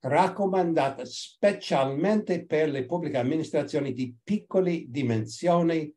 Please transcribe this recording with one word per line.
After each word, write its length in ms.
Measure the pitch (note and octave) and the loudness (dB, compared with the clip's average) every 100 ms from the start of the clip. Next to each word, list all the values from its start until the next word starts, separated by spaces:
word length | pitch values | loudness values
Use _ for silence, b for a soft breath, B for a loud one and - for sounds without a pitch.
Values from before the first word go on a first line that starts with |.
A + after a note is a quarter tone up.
raccomandata 1040 | C3+ D3 F#3 F3+ G3 F#3+ F3 D#3+ C#3 - | 2 4 2 2 0 2 2 2 2 -2
specialmente 1400 | B2+ - - _ G#3 G3 - D#3 C3 C#3 F#3 G#3+ G#3 F3 E3+ | -12 -12 -16 _ 2 2 -2 0 0 0 2 0 0 -4 -2
per 240 | D#3 D#3 | 0 0
le 160 | C3+ B2+ | -2 -4
pubbliche 320 | F3 D3+ B2+ | -4 -2 -2
amministrazioni 720 | B2 D#3+ - D#3 D3 D3+ C#3 | 0 0 -2 -2 -2 -2 -4
di 240 | A#2+ B2+ - | -4 -6 -8
piccole 640 | - G3+ - G3 F3+ E3+ C3+ | -4 -4 0 0 2 0 -4
dimensioni 1040 | B2 B2+ A2+ G#2+ - F3 E3+ E3 E3 D3+ | -4 0 0 -2 -2 2 4 4 0 -4